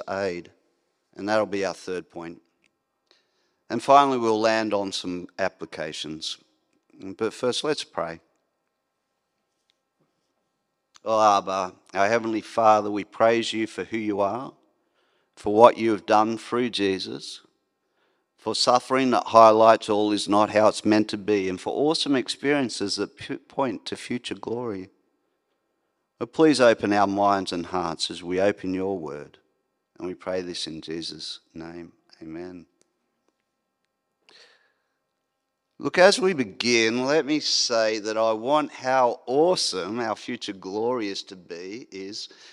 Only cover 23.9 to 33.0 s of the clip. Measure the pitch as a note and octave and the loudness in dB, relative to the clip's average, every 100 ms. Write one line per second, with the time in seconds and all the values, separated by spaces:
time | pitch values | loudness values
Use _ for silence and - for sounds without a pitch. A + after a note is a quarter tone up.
23.9 | G2+ - A#2+ - G#2 - A#2 A#2+ F#2+ F#2+ | -12 -8 -8 -8 -10 -8 -8 -6 -10 -12
24.9 | _ _ _ _ _ _ _ _ _ _ | _ _ _ _ _ _ _ _ _ _
25.9 | _ _ - B2 - D#3 B2+ A#2+ G#2+ G#2 | _ _ -10 -6 4 4 6 6 6 2
26.9 | G#2 G2 G2 G2+ G2 F#2 F2+ E2+ F2+ E2+ | 2 2 2 2 2 -2 -8 -6 -6 -6
27.9 | D#2+ - F2 F2 F#2 G2+ G2+ F#2 F#2 F#2+ | -6 -8 -8 -6 0 0 0 -4 -4 -4
28.9 | F#2+ D2 D2 C#2+ _ _ _ _ _ _ | -6 -8 -12 -16 _ _ _ _ _ _
29.9 | - F2+ F2 F#2 F#2 F2 E2+ D#2 D#2+ - | -12 -12 -10 -6 -6 -6 -8 -10 -10 -10
30.9 | E2 D#2 D#2 D2+ - _ E2 E2 E2+ E2+ | -10 -10 -12 -14 -16 _ -16 -16 -16 -18
31.9 | _ _ - D#2+ E2 F2+ F2+ D#2+ _ _ | _ _ -20 -16 -14 -14 -16 -20 _ _
32.9 | _ | _